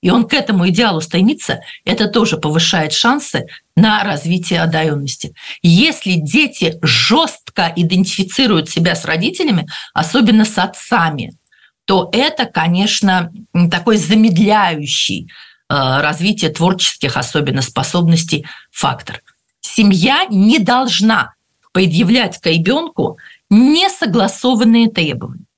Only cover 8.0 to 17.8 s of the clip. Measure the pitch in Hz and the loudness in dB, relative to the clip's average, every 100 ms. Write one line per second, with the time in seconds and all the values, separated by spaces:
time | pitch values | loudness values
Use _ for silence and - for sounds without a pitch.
8 | 185 - 190 - 262 175 156 - 170 - | 0 -2 -4 -2 0 0 -2 -2 0 -2
9 | - 160 208 359 320 180 - - - - | -4 -2 -4 -2 -2 -2 -2 -12 -10 -4
10 | 170 269 214 214 214 - 185 - - 233 | -2 2 4 4 2 0 -4 -4 -2 0
11 | 165 147 101 - _ _ _ _ - 190 | 0 -2 -10 -14 _ _ _ _ -2 0
12 | 175 233 294 302 247 - 165 175 208 - | 0 0 -2 -2 -4 -2 0 0 0 0
13 | 196 185 170 - - 175 175 175 170 214 | 2 2 -2 -10 -6 0 2 2 0 0
14 | 156 214 220 170 202 214 190 160 143 - | 2 4 4 4 2 2 2 -2 -6 -4
15 | - 98 - - - _ _ 143 131 131 | -4 -6 -10 -20 -20 _ _ -2 0 0
16 | 151 151 180 208 156 - 170 185 - - | 0 -2 -2 -2 -4 0 -2 0 -2 -2
17 | 143 131 127 156 143 135 127 - | -4 -4 -4 -2 -2 -2 -4 -4